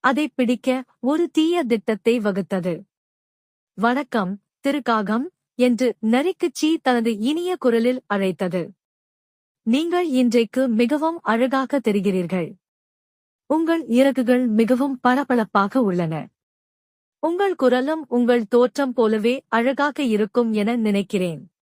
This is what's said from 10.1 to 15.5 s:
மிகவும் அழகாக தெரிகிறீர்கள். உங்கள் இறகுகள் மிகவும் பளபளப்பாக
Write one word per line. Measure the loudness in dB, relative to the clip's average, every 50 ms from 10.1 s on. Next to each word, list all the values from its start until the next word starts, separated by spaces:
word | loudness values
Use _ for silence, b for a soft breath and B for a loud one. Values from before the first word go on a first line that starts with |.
| 2 2 2 4 2 2 0 0 0 -2 0 0
மிகவும் | 2 0 2 0 0 0 0 -2 -4 -4
அழகாக | _ -2 0 0 0 0 0 -2 -2 -2 -4 -2
தெரிகிறீர்கள். | 0 0 0 0 0 0 -2 -2 -4 -4 -4 -4 -4 -6 -10 _ _ _ _ _ _ _ _ _ _ _ _ _ _ _ _ _ _
உங்கள் | _ 0 0 2 0 0 -2 0
இறகுகள் | 0 2 4 4 4 2 0 0 2 2 2 2
மிகவும் | 0 2 2 2 2 2 0 0 -2 -4 0
பளபளப்பாக | 0 2 2 2 0 0 0 0 0 0